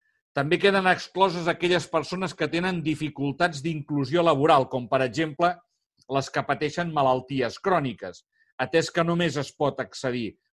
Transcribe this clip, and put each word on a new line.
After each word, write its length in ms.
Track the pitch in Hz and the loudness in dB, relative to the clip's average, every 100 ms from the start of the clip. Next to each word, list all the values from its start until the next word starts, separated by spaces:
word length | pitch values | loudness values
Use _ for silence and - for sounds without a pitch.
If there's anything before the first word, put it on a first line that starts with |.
| _ _ _ | _ _ _
També 240 | - 139 175 | -4 0 2
queden 300 | 196 196 185 | 4 4 4
excloses 600 | 170 - 180 190 175 165 | 2 -2 2 2 2 -2
aquelles 340 | 165 175 175 - | 0 2 0 0
persones 420 | 160 143 180 185 | -2 -2 -4 -6
que 160 | - 156 | -4 -4
tenen 320 | 170 185 180 | -2 -2 -2
dificultats 800 | 147 151 156 - 139 135 175 143 | -2 -4 -4 -4 -4 0 -2 -2
d'inclusió 640 | 151 156 143 147 123 170 | -6 -6 -4 -2 0 2
laboral, 440 | 170 139 156 147 127 | 4 4 6 6 4
com 180 | 127 120 | -4 -2
per 140 | 135 127 | 0 0
exemple 480 | 110 160 147 175 170 _ _ _ _ - | -2 -4 0 0 0 _ _ _ _ -4
les 200 | 139 135 | -4 -2
que 100 | 147 135 | -4 -2
pateixen 420 | 139 151 175 170 | -2 -2 -4 -4
malalties 680 | 151 131 127 127 139 117 - | 2 2 2 0 -2 -2 -2
cròniques, 640 | 196 175 135 101 92 - _ _ _ - | 0 0 0 -6 -12 -14 _ _ _ -6
atès 320 | 131 165 160 | 0 0 0
que 140 | 175 | 0
només 340 | 165 170 170 139 | 0 0 0 -2
es 140 | 131 | -6
pot 260 | - 143 131 | -2 -2 -2
accedir 580 | 117 - 131 123 104 - _ | -8 -6 -4 -4 -6 -10 _